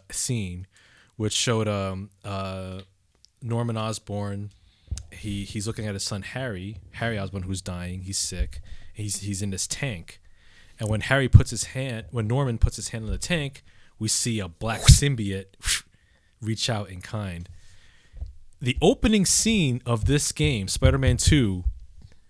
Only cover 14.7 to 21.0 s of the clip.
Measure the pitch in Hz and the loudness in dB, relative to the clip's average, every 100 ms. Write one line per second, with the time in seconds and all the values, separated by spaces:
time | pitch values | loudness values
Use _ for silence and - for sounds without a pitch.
14.7 | 110 - - 139 123 101 95 95 _ - | 2 10 10 10 0 -2 -4 -8 _ -2
15.7 | - - _ _ _ _ - 107 107 - | -2 -4 _ _ _ _ -10 -6 -4 -2
16.7 | 110 104 90 - 110 98 85 85 - - | -4 -6 -12 -10 -8 -6 -8 -12 -16 -20
17.7 | - - - _ - - - - - 123 | -20 -20 -20 _ -14 -14 -14 -20 -6 -2
18.7 | - 170 269 240 220 175 - 220 220 147 | 2 4 4 4 4 4 4 4 4 2
19.7 | 120 - 117 101 143 - - 151 120 95 | 0 0 0 2 2 0 0 2 2 -2
20.7 | - 131 135 | 2 4 4